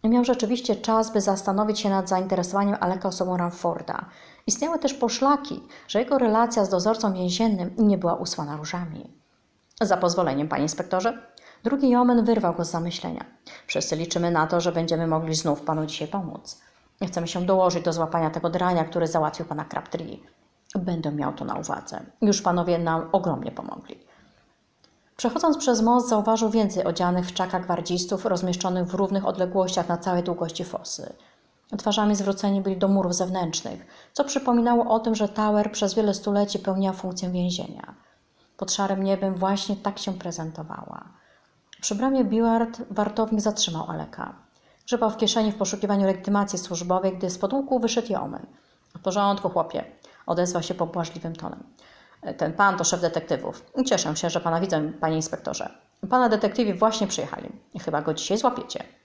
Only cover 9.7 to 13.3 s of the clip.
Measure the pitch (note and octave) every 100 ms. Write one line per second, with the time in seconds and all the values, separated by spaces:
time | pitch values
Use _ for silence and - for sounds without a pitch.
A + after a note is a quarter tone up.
9.7 | - G#3 F#3 F3+ F#3 E3+ C#3 D3 C#3 D3+
10.7 | - F3 F#3 A3+ A#3 - - - - A#3
11.7 | C#4 C4+ A#3+ B3 A#3+ A#3 A3+ F3+ E3 E3
12.7 | E3+ E3+ - F3 - -